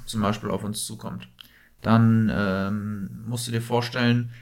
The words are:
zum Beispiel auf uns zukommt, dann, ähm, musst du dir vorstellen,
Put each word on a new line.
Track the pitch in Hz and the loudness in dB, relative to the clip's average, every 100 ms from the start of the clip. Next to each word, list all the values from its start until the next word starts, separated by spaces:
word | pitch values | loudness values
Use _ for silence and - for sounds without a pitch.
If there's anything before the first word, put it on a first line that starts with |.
zum | - 110 | -6 0
Beispiel | 101 107 104 | 0 0 -2
auf | 95 | -4
uns | 104 107 | -4 -6
zukommt, | - 113 - - - _ - _ _ _ | -8 -10 -10 -10 -14 _ -20 _ _ _
dann, | - 113 113 113 110 | 2 6 6 6 4
ähm, | 92 101 95 98 104 104 104 95 120 110 | 2 0 0 -2 -4 -6 -6 -8 -10 -8
musst | 120 120 | -6 -4
du | |
dir | 117 | -4
vorstellen, | 117 120 120 127 120 120 120 - | 0 -2 0 0 4 4 0 -8